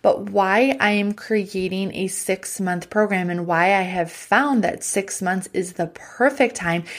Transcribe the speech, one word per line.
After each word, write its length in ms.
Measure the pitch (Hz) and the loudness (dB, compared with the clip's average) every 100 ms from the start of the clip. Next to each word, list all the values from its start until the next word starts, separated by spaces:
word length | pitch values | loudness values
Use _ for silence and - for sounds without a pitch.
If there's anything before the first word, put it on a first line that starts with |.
But 280 | 208 175 202 | 2 2 0
why 460 | 202 190 208 269 269 | 0 4 4 2 2
I 120 | 208 | 2
am 240 | 208 202 | 2 0
creating 800 | 208 - 220 190 190 185 185 190 | -4 -2 -2 -2 -4 -2 -2 -4
a 140 | - 190 | -4 -4
six-month 840 | - - 190 - - 185 175 - | -4 -4 -4 -4 -4 -2 -4 -2
program 400 | 214 208 190 175 | 0 2 0 -2
and 160 | 175 175 | -4 0
why 280 | 165 185 | 2 4
I 80 | 196 | 4
have 300 | 185 185 170 | 0 -2 -4
found 520 | - - 214 285 254 | -4 2 2 4 2
that 200 | 175 - | 0 -2
six 380 | - 202 196 - | -4 -4 -4 -4
months 260 | 185 190 185 | -2 -2 -2
is 180 | 185 180 | -4 -4
the 160 | - 165 | -4 -6
perfect 640 | - - - 262 285 240 | -8 -10 2 2 4 0
time 300 | - 175 170 170 | 0 -2 -2 -4